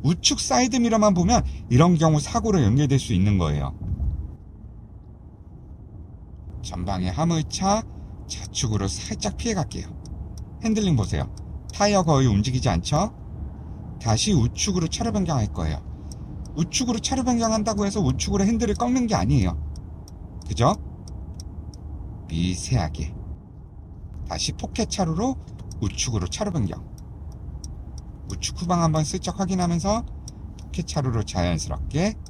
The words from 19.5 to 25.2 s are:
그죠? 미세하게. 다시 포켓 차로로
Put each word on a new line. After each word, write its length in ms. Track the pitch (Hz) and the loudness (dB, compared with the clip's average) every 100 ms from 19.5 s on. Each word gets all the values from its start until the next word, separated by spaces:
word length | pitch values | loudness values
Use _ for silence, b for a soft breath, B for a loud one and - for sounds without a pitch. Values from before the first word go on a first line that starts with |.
| 78 - - - - - - - - - | 0 -6 -8 -10 -14 -14 -14 -12 -12 -6
그죠? 280 | - 127 202 - - - - - - - - - - - - - - - | 2 2 2 -6 -12 -12 -12 -10 -12 -12 -12 -12 -12 -12 -10 -10 -12 -4
미세하게. 880 | 82 90 90 - - 78 - - - - - - - - - - - - - - | 0 0 0 0 0 0 -4 -8 -8 -10 -12 -14 -18 -16 -16 -16 -14 -14 -12 -6
다시 240 | 82 - | -4 -4
포켓 360 | - - - 220 | -4 -6 -4 -4
차로로 460 | - 170 160 | 0 0 0